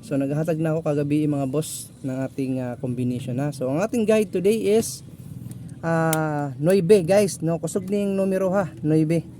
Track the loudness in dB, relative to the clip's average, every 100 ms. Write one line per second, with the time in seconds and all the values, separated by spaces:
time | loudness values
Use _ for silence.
0 | -4 -4 -2 -2 -2 0 0 0 0 0
1 | 0 2 2 0 0 -2 -4 -8 -12 -10
2 | -8 -4 -4 -4 -4 -2 -4 -6 -6 -2
3 | -2 -2 -4 -2 -2 -2 -2 0 0 0
4 | 4 4 2 0 2 2 4 2 2 -6
5 | -14 -18 -16 -14 -14 -14 -14 -8 0 2
6 | 4 2 2 -2 -4 0 2 4 6 4
7 | 6 4 4 0 -2 -2 -2 -4 -2 -2
8 | 0 0 0 2 2 0 0 -2 2 4
9 | 4 0 -2